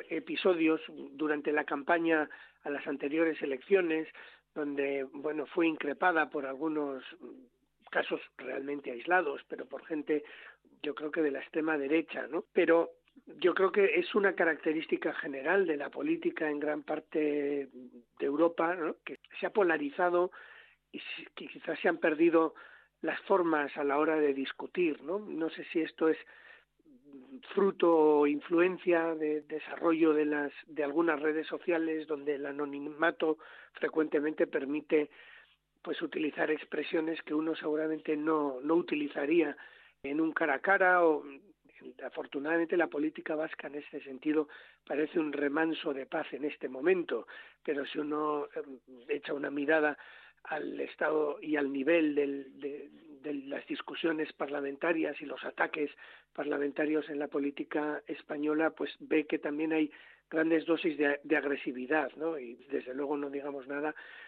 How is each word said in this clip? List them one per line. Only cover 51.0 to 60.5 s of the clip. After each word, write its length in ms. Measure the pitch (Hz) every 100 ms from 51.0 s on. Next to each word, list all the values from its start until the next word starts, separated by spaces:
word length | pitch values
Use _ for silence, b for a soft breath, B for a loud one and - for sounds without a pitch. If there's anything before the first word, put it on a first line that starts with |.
| 156 156 151 147
y 140 | 151 151
al 160 | 139
nivel 440 | 139 135 170 156 143
del, 440 | 143 139 135 -
de, 300 | 143 147 143 - - 143
de 120 | 151
las 320 | 143 135 143 -
discusiones 640 | 147 - 147 165 156 151
parlamentarias 880 | - 147 143 139 143 170 165 151 143
y 40 | 147
los 180 | 131
ataques 480 | - - 165 160 147 - B B B
parlamentarios 720 | - 147 143 143 143 151 156 147
en 100 | 143
la 80 | 143
política 720 | 147 143 139 151 156 151 147 -
española, 640 | 147 - 151 151 151 160
pues 240 | 156 143 -
ve 260 | 131 156 151
que 120 | 156
también 360 | 156 147 160
hay 180 | 160 151 B B B B
grandes 360 | 160 160